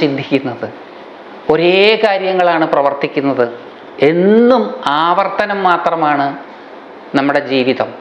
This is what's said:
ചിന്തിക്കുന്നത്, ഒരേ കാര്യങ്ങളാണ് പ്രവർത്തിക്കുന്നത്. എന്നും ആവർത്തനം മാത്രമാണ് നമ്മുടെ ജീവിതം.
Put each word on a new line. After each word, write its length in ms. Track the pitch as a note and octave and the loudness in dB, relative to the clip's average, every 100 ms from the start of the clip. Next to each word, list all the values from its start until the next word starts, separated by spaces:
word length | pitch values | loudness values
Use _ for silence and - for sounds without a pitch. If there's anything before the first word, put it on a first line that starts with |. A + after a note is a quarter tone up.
ചിന്തിക്കുന്നത്, 680 | D#3 C3+ - C3+ C3 A#2 A2 - - - - - - - - | -2 -2 -4 -4 -4 -8 -10 -12 -20 -20 -20 -20 -20 -8 -2
ഒരേ 300 | D#3 F3 F#3+ G#3 G#3+ | 2 2 4 4 2
കാര്യങ്ങളാണ് 640 | A3 G3 F#3+ F#3 F3 D#3+ D#3+ | 0 0 -2 0 0 0 0
പ്രവർത്തിക്കുന്നത്. 720 | D3+ C#3 C#3 D3+ D3+ C#3 B2+ A#2 - - - - - C#3+ | 0 0 -2 -4 -2 -2 0 -2 -4 -16 -20 -18 -2 0
എന്നും 540 | E3+ F#3+ A3 A#3+ B3 G#3+ - C#3 D3 | 4 4 6 6 4 0 -4 -4 0
ആവർത്തനം 560 | E3 F3+ F#3+ F#3+ G#3 G3 | 0 0 0 -2 -4 0
മാത്രമാണ് 640 | F#3+ E3+ E3+ E3 D3+ C#3+ C#3 C#3 - - - - - - - C#3 | 0 0 0 0 0 0 -2 -6 -14 -20 -20 -20 -20 -20 -4 -2
നമ്മുടെ 240 | C#3 C#3+ C#3 | 0 0 0
ജീവിതം. 380 | C3+ B2+ B2+ A2 - | 0 0 -2 -4 -8